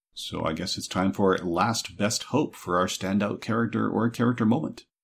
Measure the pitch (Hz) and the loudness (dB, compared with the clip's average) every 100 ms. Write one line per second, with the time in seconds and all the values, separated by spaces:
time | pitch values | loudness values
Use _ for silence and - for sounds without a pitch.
0 | _ - - - 78 80 90 - - 92 | _ -14 -10 -4 -4 -2 -4 -6 -4 0
1 | 95 95 98 90 87 85 107 117 - - | 0 2 4 4 2 2 2 0 -4 -2
2 | 101 117 - 127 - - - 90 92 - | 0 0 0 0 0 -4 -2 2 2 0
3 | 95 101 101 92 - 113 113 113 107 101 | 0 0 0 -2 -2 0 0 0 0 2
4 | 113 - 120 120 110 131 156 - - _ | 0 2 0 2 4 2 0 -8 -18 _